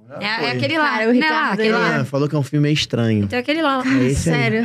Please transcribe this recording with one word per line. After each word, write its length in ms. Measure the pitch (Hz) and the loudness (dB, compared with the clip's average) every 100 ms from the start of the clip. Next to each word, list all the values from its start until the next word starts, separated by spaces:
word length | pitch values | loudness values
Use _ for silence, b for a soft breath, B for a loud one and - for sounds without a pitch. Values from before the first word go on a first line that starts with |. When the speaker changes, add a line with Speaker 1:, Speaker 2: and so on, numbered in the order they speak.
| 113 | -20
Speaker 1:
já 180 | 143 202 | -8 -6
Speaker 2:
É, 0 | |
é 120 | 226 | -4
Speaker 1:
foi. 120 | 240 | -2
Speaker 2:
aquele 280 | 247 220 320 | -2 -2 0
lá, 100 | 302 | 0
Speaker 3:
Cara, 140 | 220 | 0
o 40 | 220 | 2
Speaker 2:
né, 40 | |
Speaker 3:
Ricardo, 180 | 247 311 | 2 2
Speaker 2:
lá, 160 | 311 285 | 0 0
aquele 160 | 202 220 | 0 0
Speaker 3:
ele 80 | - | 0
Speaker 2:
lá. 200 | - 151 | 0 -2
Speaker 1:
Ah, 40 | |
falou 240 | 131 139 147 | -2 -2 0
que 60 | |
é 40 | 156 | 0
um 40 | |
filme 200 | 131 151 | 0 0
meio 100 | 147 | 2
estranho. 500 | 151 - 120 117 107 | 0 0 0 2 2
Speaker 2:
Então 120 | 101 247 | 0 -2
é 20 | |
aquele 220 | 247 311 | -2 0
lá. 200 | 311 269 254 | 0 0 0
Speaker 1:
É 180 | 269 262 | 2 2
esse 240 | 143 - | 0 0
aí. 60 | - | 0
Speaker 3:
Sério? 220 | 226 220 | 0 0